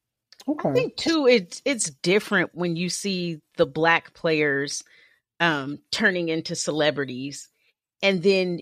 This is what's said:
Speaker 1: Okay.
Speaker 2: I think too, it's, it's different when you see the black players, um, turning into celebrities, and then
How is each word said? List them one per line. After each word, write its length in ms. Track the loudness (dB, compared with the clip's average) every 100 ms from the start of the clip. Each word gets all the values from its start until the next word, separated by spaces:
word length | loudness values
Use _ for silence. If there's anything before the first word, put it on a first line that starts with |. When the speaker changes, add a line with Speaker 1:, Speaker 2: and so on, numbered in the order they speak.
| _ _ _ _ -6
Speaker 1:
Okay. 220 | -2 0
Speaker 2:
I 40 |
think 220 | 2 0 -2
too, 320 | 0 2 6
it's, 340 | 4 2 -6 -4
it's 240 | -4 -4
different 640 | -4 0 0 2 0 0 -2
when 200 | -4 -2
you 100 | -4
see 520 | -4 -4 -4 -4 -8 _ -2
the 80 | 0
black 480 | 2 2 2 0
players, 680 | -6 -2 0 2 0 -2 -8 -12 _ _ _ _ _
um, 380 | 0 0 -4 -10 _
turning 380 | -2 0 0 -2
into 260 | -2 -4 -6
celebrities, 960 | -4 0 0 0 -6 -6 -10 -12 -18 _ _ _ _ _
and 200 | 0 2
then 380 | 2 2 0 -4